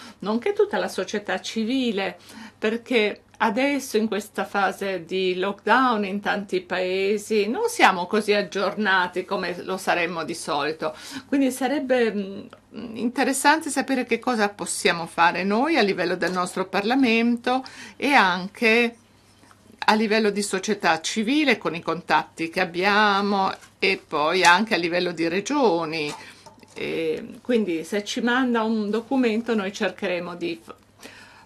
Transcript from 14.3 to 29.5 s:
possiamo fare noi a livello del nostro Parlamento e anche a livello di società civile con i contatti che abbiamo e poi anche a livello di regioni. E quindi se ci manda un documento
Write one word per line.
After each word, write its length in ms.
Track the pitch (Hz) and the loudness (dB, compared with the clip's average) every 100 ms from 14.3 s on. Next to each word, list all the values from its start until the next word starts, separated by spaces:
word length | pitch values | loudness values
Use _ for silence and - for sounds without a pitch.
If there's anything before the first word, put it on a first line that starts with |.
| 226 202 | 0 0
possiamo 560 | - 180 - 196 170 170 | -2 -8 0 2 2 -2
fare 380 | - 170 170 | 2 4 4
noi 340 | 196 214 302 302 | 0 2 2 4
a 60 | |
livello 320 | 202 185 170 180 | 2 2 0 0
del 160 | 170 | -2
nostro 360 | 185 180 185 185 | -2 -2 -4 -2
Parlamento 960 | 190 202 269 247 226 233 240 247 262 - - - - | -2 2 2 4 4 2 2 0 -2 -2 -16 -16 -4
e 160 | 269 | 2
anche 840 | 254 190 180 185 - 226 233 233 233 _ _ _ _ - - - - - | 4 4 2 -6 0 2 4 2 -4 _ _ _ _ -20 -20 -20 -4 2
a 80 | |
livello 360 | 214 220 220 214 | 2 4 2 2
di 120 | 196 | 0
società 600 | 202 190 214 196 175 160 | -2 -2 -2 0 2 2
civile 560 | - 220 220 302 277 214 | 0 -2 0 2 2 2
con 160 | 165 | 0
i 80 | 165 | -4
contatti 680 | 165 170 - 156 - - 165 | -4 -4 2 0 0 -8 -4
che 100 | 185 | -2
abbiamo 920 | 180 175 196 208 208 196 202 202 190 - - - | -2 0 2 4 4 2 2 0 0 -4 -12 -2
e 220 | 196 190 - | 0 0 -2
poi 380 | 156 156 185 | -2 0 6
anche 320 | 170 180 220 175 | 8 6 4 0
a 20 | |
livello 340 | 175 175 180 | 0 0 -2
di 160 | 160 165 | -2 -2
regioni. 840 | 185 208 285 226 170 156 160 147 - - - - - - | -2 -2 2 4 2 0 -4 -6 -8 -16 -20 -20 -20 -16
E 640 | - 147 156 160 - - - | -8 -6 -4 -2 -4 -8 -10
quindi 420 | - 233 185 160 | 0 0 0 -4
se 200 | 165 208 | -4 -6
ci 180 | 208 247 | -4 -2
manda 400 | 233 247 254 233 | 0 2 2 0
un 280 | 220 226 208 | 0 -2 -2
documento 680 | 214 226 269 240 214 226 | -2 0 2 2 0 -2